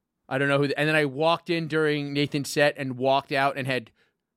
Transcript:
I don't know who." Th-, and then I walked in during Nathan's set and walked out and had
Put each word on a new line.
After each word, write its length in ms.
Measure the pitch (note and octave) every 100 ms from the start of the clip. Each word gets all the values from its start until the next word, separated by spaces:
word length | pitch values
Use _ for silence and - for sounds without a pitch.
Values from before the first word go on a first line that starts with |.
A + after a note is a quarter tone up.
| _ _ -
I 100 | C3+
don't 120 | C#3
know 80 | C#3
who." 80 | C#3+
Th-, 80 | C#3
and 100 | D3+
then 60 | D#3
I 100 | D3
walked 440 | C3 D#3+ E3 -
in 180 | E3+ D#3+
during 420 | D#3 D#3 D3 C#3+
Nathan's 380 | C#3+ D3 D3 C3+
set 260 | - D3 C#3+
and 200 | C3+ B2
walked 340 | C3 C3+ -
out 240 | C#3 C#3 C#3
and 80 | C3
had 260 | B2+ A2 _ _ _ _